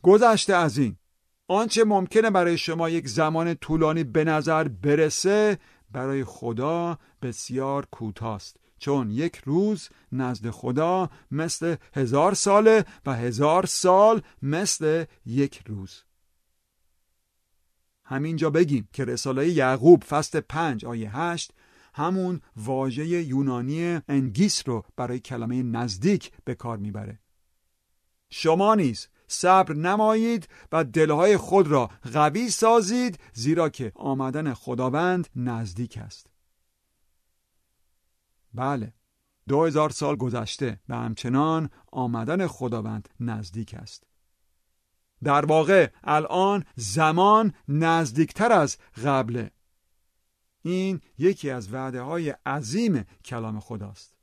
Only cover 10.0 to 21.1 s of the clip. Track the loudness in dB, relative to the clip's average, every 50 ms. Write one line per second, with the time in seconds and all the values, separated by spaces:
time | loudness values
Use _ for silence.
10 | _ _ -6 -4 -4 -4 -6 -6 -8 -10 -10 -6 -6 -4 -2 0 0 0 0 0
11 | -2 -4 -6 -16 _ _ -6 -6 -6 -6 -6 -4 -4 -4 -4 -4 _ _ _ -4
12 | -2 0 2 2 4 2 2 2 2 4 4 6 8 8 6 6 4 0 -8 -12
13 | _ -6 -4 -2 -2 -4 -2 2 2 4 4 2 2 0 -4 0 4 4 6 8
14 | 8 6 6 4 -2 _ _ _ -6 -4 -2 -2 -2 -2 -4 -2 0 0 0 0
15 | -2 -6 _ _ _ -6 -2 0 0 -2 -2 -12 -14 -12 -12 -12 -12 -14 -18 -20
16 | _ _ _ _ _ _ _ _ _ _ _ _ _ _ _ _ _ _ _ _
17 | _ _ _ _ _ _ _ _ _ _ _ _ _ _ _ _ _ _ _ _
18 | _ -8 -6 -4 -4 -4 -2 0 0 2 4 2 2 4 2 -2 -2 -6 _ -8
19 | -6 -6 -4 -6 -4 -4 -2 0 0 0 2 2 2 2 0 4 8 8 8 8
20 | 8 -2 -4 -4 -4 -2 -6 -6 -6 _ -6 -4 -4 -4 -4 -6 -8 -8 -8 -8
21 | -8 -8